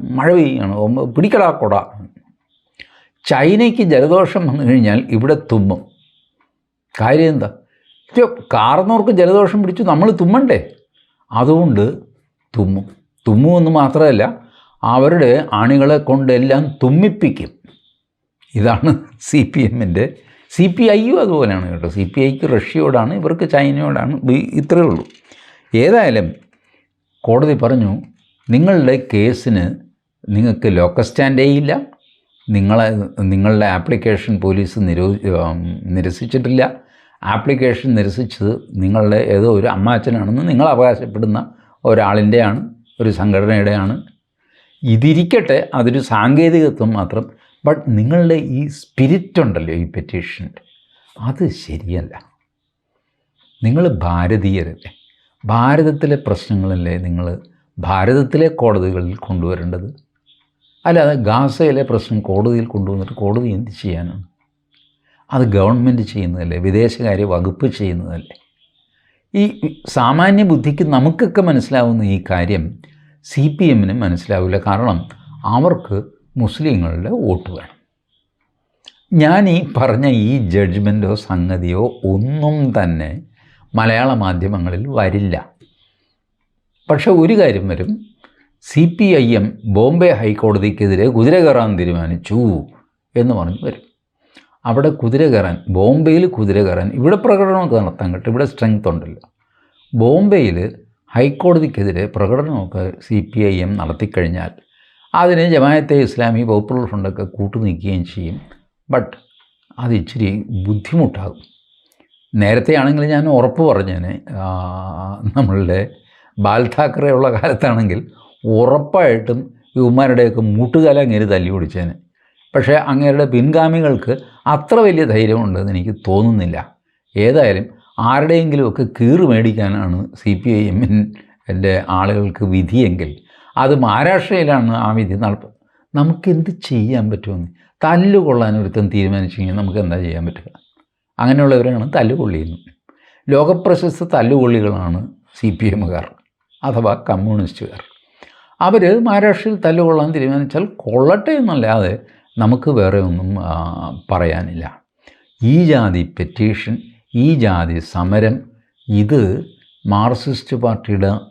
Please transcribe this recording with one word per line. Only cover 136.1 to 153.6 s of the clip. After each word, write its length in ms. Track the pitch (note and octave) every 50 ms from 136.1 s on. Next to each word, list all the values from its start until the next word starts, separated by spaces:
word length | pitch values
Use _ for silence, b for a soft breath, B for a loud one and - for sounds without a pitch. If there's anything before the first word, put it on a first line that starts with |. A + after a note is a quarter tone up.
| E3 - - F#3+ E3 D#3+ D#3+ G3
ചെയ്യാൻ 600 | E3+ - - - C3 A2+ G#2 A#2+ C3 A#2+ G#2+ G#2+
പറ്റുമെന്ന്? 380 | G#2 G2+ - G2+ F#2+ F2 E2+ F2 b b b b b b D#3
തല്ലുകൊള്ളാൻ 720 | D#3 E3 F3 F#3+ G3+ G3+ F#3+ E3 D3 B2 A#2+ A2+ G#2+ G#2+ A2
ഒരുത്തൻ 320 | G2 F#2 - A2 G2+ F#2 -
തീരുമാനിച്ചെങ്കിൽ 600 | G2+ F#2+ F#2+ G2 G2 F#2+ F2 - G#2+ F#2+ F#2 F#2+
നമുക്ക് 240 | G#2 G2+ F#2+ F#2 G#2+
എന്താ 200 | F#2 E2+ E2+ F#2
ചെയ്യാൻ 280 | F2+ E2 E2 E2 E2+
പറ്റുക? 240 | E2+ - - - - _ _ _ _ _ _ _ _ _ _ _ _ _ -
അങ്ങനെയുള്ളവരാണ് 720 | A#2+ B2+ C3+ D3 C#3+ C3+ C3 B2 A#2+ B2+ B2 A2 A2+ - -
തല്ലുകൊള്ളിയുന്നത്. 800 | C3+ A#2+ A2+ C3 - A#2 G#2 E2+ D#2+ D#2+ E2 E2 - _ - _ _ _ b b b b b b b b C#3
ലോകപ്രശസ്ത 760 | C#3+ C#3+ D3 E3+ F3+ E3+ - F3 F3 F3 F#3 E3 D#3+ - F3 F3 D#3
തല്ലുകൊള്ളികളാണ് 960 | B2+ A2+ A#2+ C#3+ C3 B2+ A#2+ A#2+ A2 G#2 G2+ F#2+ F#2 F2+ F2 E2+ F#2 A2+ - - _ _ _ _ -
സി 180 | A#2 G#2+ E2+ -
പി 40 | A2
എമ്മുകാർ 480 | G2+ F#2+ G#2 F#2+ E2+ F2 E2 - - - _ _ _ _ _ _ _ _ _ C3
അഥവാ 400 | C#3 A2 A#2 A2+ G2+ - - - -
കമ്മ്യൂണിസ്റ്റുകാർ. 680 | G2+ F#2 G2+ A2 G#2+ G2+ F2 E2 - - - - - - - _ _ _ b b b b b b b b b b b b
അവർ 440 | F3 F#3+ G#3+ G#3+ F3+ F3+ G#3 A#3 A#3
മഹാരാഷ്ട്രയിൽ 520 | A#3 G3+ G3+ G#3 G#3 F#3 - - A3 G#3+
തല്ലുകൊള്ളാൻ 580 | - - D#3+ E3 F3 E3+ E3 D#3+ D3+ D3 D#3+ D#3
തീരുമാനിച്ചാൽ 520 | D3 C3 C3+ C#3 C#3+ C#3+ C#3 - D#3+ G#3 G3+ -
കൊള്ളട്ടെ 540 | - - - A2+ B2+ C3+ D#3+ G3+ G#3 - D#4+
എന്നല്ലാതെ 680 | D#4 C#4+ A#3+ G3 D#3 B2+ A2 G#2+ A2+ A2 F#2+ F2+ G#2 - b b b b b b b A2+
നമുക്ക് 320 | A2 A2 B2+ B2+ - D#3
വേറെ 300 | C3+ A2 F#2+ F#2+ G2 G2
ഒന്നും, 400 | F#2+ F2+ E2+ F2+ F#2 F#2 G2+ F#2
ആ, 600 | F2 F2 D#2+ E2